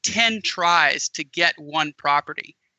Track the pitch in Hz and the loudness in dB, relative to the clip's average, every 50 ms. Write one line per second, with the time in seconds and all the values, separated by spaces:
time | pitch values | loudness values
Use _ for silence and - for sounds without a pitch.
0 | - - - 214 233 226 220 214 - - - - 175 175 175 170 151 143 - 143 | -6 -4 0 2 0 0 0 -2 -4 -6 -4 0 0 2 4 4 4 2 2 0
1 | - - - - 151 139 - 165 170 170 - - 151 147 147 156 151 147 147 - | -4 -6 -8 -8 -10 -8 -2 0 0 0 0 -2 -8 -6 -2 -2 -2 -2 -4 -4
2 | - 147 143 143 - - 151 - - - - _ _ _ _ | 0 0 0 0 0 -4 -10 -12 -14 -16 -18 _ _ _ _